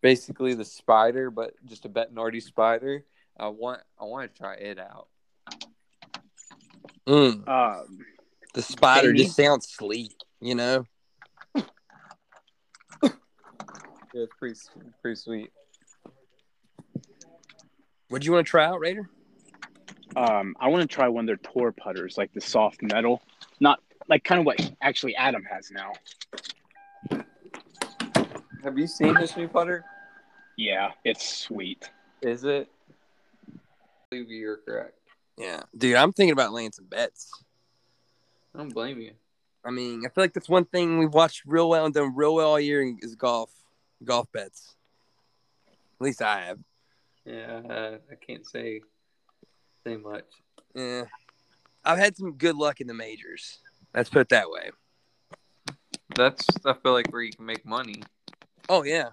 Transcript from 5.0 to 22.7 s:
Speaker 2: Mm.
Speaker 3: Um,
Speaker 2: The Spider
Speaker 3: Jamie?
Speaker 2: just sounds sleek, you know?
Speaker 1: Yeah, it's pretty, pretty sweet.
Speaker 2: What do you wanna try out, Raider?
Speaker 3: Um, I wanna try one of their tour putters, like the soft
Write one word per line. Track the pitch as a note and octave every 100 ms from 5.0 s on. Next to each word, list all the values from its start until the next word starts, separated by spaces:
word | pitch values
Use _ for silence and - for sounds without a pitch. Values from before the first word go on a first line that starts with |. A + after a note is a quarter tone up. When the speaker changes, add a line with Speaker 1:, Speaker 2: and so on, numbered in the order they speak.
| - _ _ _ - - - _ _ _ - - _ _ - - _ - - - -
Speaker 2:
Mm. | D3 C3+ G#2+ G2+
Speaker 3:
Um, | C3 A#2+ F#2+ - F#2+ - _ _ _ -
Speaker 2:
The | -
Spider | A#2 - C3 C3+ C3
Speaker 3:
Jamie? | A#2+
Speaker 2:
just | C3+ E3+
sounds | C#3+ C#3 -
sleek, | - G#2 A2+ A2+ _ - _
you | A#2+
know? | A#2+ A#2+ C3 A#2+ _ _ _ - _ - C#4+ - _ _ - - - _ - _ _ _ - _ - C#4 - _ _ - _ - - - - -
Speaker 1:
Yeah, | B2
it's | A#2 _
pretty, | B2+ A2 - - B2 _
pretty | A#2+
sweet. | A2 - A2+ A2 _ _ _ _ _ - _ _ _ _ _ _ - - - - _ - _ _ - _ _ _ _ _
Speaker 2:
What | C3
do | D3
you |
wanna | F3
try | D#3 E3+ D#3
out, | F3+
Raider? | D#3+ G3 G3 _ _ _ _ - - _ - - _ -
Speaker 3:
Um, | A#2+ G#2 G2 -
I | B2+
wanna | E3+ D#3+
try | - B2+
one | A#2
of | A2+
their | G2+ -
tour | B2+ A#2+
putters, | G#2+ - F#2+ F2 -
like | G2
the | -
soft | - A2+ G#2+